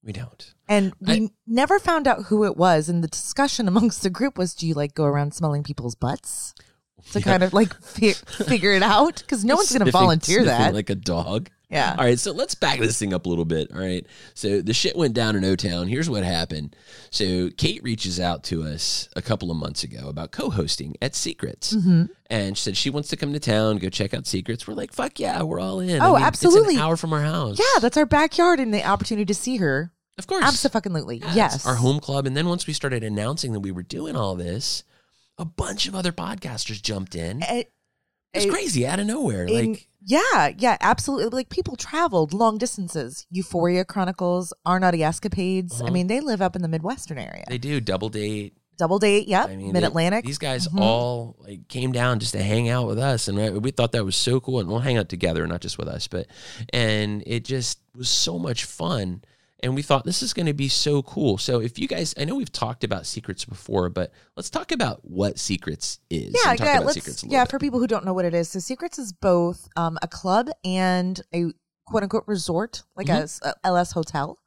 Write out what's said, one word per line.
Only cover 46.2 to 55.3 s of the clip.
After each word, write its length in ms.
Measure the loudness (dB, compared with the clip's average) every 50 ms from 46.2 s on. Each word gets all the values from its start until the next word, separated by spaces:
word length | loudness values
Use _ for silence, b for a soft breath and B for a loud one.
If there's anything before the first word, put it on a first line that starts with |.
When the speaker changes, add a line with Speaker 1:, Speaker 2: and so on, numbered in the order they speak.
| 0 -2 0 0
Speaker 2:
up 140 | 0 0 0
in 40 | -2
the 60 | -4
Midwestern 500 | -2 -2 -2 -4 -4 -6 -8 -10 -10 -10
area. 280 | -10 -10 -12 -12 -14 -10
Speaker 1:
They 100 | -8 -8
do. 220 | -6 -4 -2 -2 -2
Double 300 | 0 -2 -2 -2 -2 -4
Date. 440 | -4 -4 -4 -4 -4 -6 -8 -10 _ _ _ _ _
Speaker 2:
Double 220 | -2 0 2 2 4
Date, 280 | 4 4 4 4 2 2
yep. 180 | 2 2 2 0
Speaker 1:
I 60 | -4
mean, 120 | -6 -4
they, 120 | 0 2 2
Speaker 2:
Mid-Atlantic. 460 | 2 2 2 2 2 2 0 0 -2
Speaker 1:
these 120 | -4 -6
guys 300 | -4 -4 -4 -2 -2 -2
Speaker 2:
Mm-hmm. 120 | -2 2 2
Speaker 1:
all, 580 | 4 4 4 2 0 -2 -4 -4 -8 -10 -14 _
like, 280 | -18 -16 -16 -16 -16 _
came 220 | -6 -4 -2 -2 0
down 260 | 0 2 2 0 0
just 140 | -2 -4 -2
to 100 | -2 0
hang 240 | 0 2 2 2 0
out 160 | 0 0 -2
with 140 | -2 -2 -2
us, 280 | 0 0 0 0 -2 -2
and 80 | -2
we, 120 | 0 0 -2 -2 -2
we 120 | -4 -2
thought 220 | 0 0 0 2 2
that 100 | -2 -2
was 100 | 0 -2
so 240 | 0 0 2 0 0
cool. 180 | 0 -2 -2 -2
And 80 | -2 -2
we'll 100 | -2 -2
hang 180 | 0 0 0
out 120 | 0 0 -2
together, 380 | -4 -2 0 0